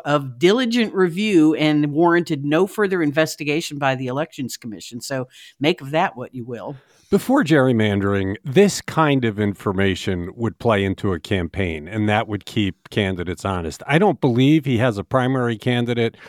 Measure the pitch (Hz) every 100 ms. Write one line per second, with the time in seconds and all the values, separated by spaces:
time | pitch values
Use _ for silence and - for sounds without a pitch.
0 | 139 147 135 120 175 240 240 240 208 185
1 | 180 175 214 170 156 139 151 151 147 147
2 | 175 175 160 143 143 156 196 - 196 185
3 | 147 151 156 - 147 151 - 143 139 127
4 | 127 135 165 - 120 - 120 90 - 117
5 | - 135 123 - - - 147 180 139 160
6 | 185 123 123 127 117 113 104 135 _ _
7 | - 202 - 285 151 151 131 113 107 101
8 | 98 98 95 104 139 127 202 - - 160
9 | 151 135 117 101 104 92 107 95 98 90
10 | 101 90 90 120 113 - 117 101 98 95
11 | 101 85 - 98 85 98 90 78 80 107
12 | 104 107 104 104 - 113 98 - - 113
13 | 95 90 87 85 98 90 80 - - 156
14 | 208 143 135 117 135 156 139 113 127 98
15 | 92 131 127 135 120 110 127 120 120 117
16 | 117 -